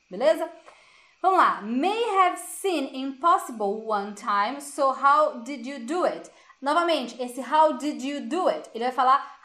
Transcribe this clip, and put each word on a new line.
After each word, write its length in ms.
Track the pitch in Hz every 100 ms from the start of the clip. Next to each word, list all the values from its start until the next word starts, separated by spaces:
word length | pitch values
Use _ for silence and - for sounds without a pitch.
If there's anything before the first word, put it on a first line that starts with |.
| _
beleza? 400 | 185 285 330 330 - - - _ _ _ _
Vamos 160 | 359 370
lá. 240 | 226 -
"May 540 | 208 247 359 440 466 392
have 180 | 359 359
seemed 580 | - - 392 320 269 262
impossible 840 | 269 262 247 370 - 226 202 220
one 300 | 220 208 202
time, 460 | 202 233 202 214 285
so 320 | - - 269
how 480 | 254 277 294 302 254
did 260 | 226 277 240
you 180 | 277
do 200 | 233 359
it?" 260 | 254 - - _ _ _
Novamente, 580 | 269 320 339 302 226 -
esse 200 | 240 262
"how 320 | 247 311 311
did 320 | 247 285 233
you 160 | 262 285 226
do 180 | 330 311
it?", 220 | 156 -
ele 120 | 226
vai 80 | 240
falar 480 | 254 254 277 - -